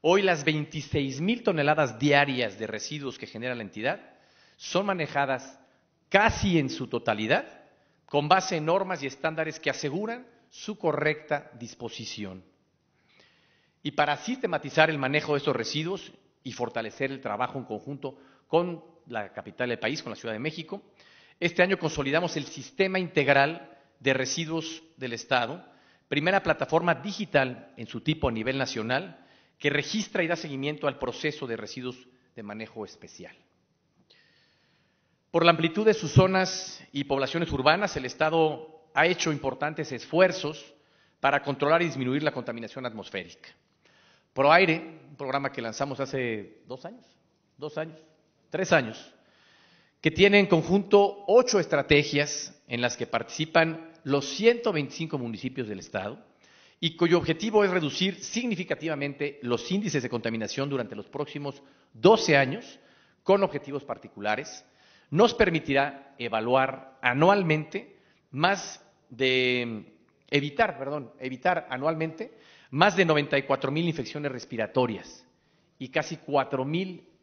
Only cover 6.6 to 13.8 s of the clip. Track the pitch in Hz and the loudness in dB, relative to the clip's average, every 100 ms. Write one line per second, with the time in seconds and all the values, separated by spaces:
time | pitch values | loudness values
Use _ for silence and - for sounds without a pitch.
6.6 | 135 - 127 120 - 107 107 180 - - | 2 -4 -6 -2 -2 -2 2 0 0 -18
7.6 | _ _ _ _ _ 143 147 185 180 170 | _ _ _ _ _ -2 4 2 2 -4
8.6 | 151 185 190 175 135 - 165 160 160 147 | 0 0 -2 -6 -8 -6 -6 -4 -6 -4
9.6 | 143 131 147 165 220 240 254 _ _ - | -6 -4 -4 -4 -6 -8 -14 _ _ -16
10.6 | - 208 165 147 147 151 - 147 - 110 | -12 -4 -2 0 0 -2 -4 -6 -6 -16
11.6 | 117 - 117 - 110 - 101 92 - _ | -16 -12 -12 -10 -12 -10 -10 -12 -20 _
12.6 | _ _ _ _ _ _ _ _ _ _ | _ _ _ _ _ _ _ _ _ _
13.6 | _ _ | _ _